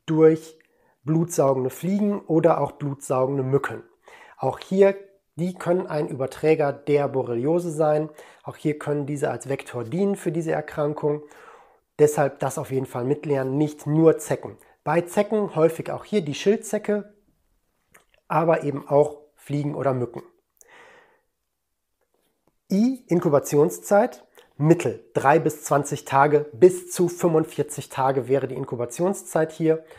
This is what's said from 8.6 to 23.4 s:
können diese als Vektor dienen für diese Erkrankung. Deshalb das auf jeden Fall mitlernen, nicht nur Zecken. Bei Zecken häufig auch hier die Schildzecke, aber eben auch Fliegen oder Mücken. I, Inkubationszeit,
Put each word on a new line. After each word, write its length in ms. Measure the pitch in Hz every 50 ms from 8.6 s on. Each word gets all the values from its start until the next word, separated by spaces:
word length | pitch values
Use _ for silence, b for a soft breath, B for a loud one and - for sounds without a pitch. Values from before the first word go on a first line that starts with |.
| - 156 147 147
können 280 | - 151 147 147 143
diese 240 | 135 147 143 143 139
als 180 | 127 117 - 127
Vektor 360 | 135 135 - - - 123 117
dienen 320 | 113 123 175 202 196 202
für 160 | 196 - 175 151
diese 200 | 165 165 160 156
Erkrankung. 680 | 156 151 - - - 151 147 151 151 - 147 147 151 147 B B B B B B B B B B B B _ _ -
Deshalb 400 | 151 147 151 - 147 139 139 -
das 180 | - 135 -
auf 140 | - 143 -
jeden 160 | 135 131 131
Fall 180 | - - 127 120
mitlernen, 540 | 127 147 147 - 160 143 135 131 131 131 143
nicht 280 | 156 147 147 - -
nur 300 | 147 147 156 165 160 156
Zecken. 400 | 160 - - 147 - - 110 104 b b b b b _
Bei 180 | 147 151 170 170
Zecken 520 | 175 - 208 202 208 226 214 208 165 -
häufig 380 | 160 156 165 160 - 143 - 147
auch 140 | 131 -
hier 160 | - - 208 170
die 100 | 143 139
Schildzecke, 800 | - - 196 214 220 220 - - 208 208 - 208 208 196 - _ _ _ _ _ _ _ _ _ _ _ _ _ _ _ _ _ - _ _ _ _ _
aber 380 | _ 170 156 165 160 160 - 135
eben 240 | 143 139 139 - -
auch 300 | 147 143 143 147 - - - _ _
Fliegen 400 | _ - - 139 147 143 147 151
oder 180 | - 135 139 131
Mücken. 300 | 127 120 120 - 131 - - _ _ _ _ _ _ b b b b b b b b b b b b b b _ _ _ _ _ _ _ _ _ _ _ _ _ _ _ _ _ _ _ _ _ _ _ _ _ _ _ _ 190
I, 320 | 190 226 247 269 247 -
Inkubationszeit, 1160 | _ 170 175 175 170 143 139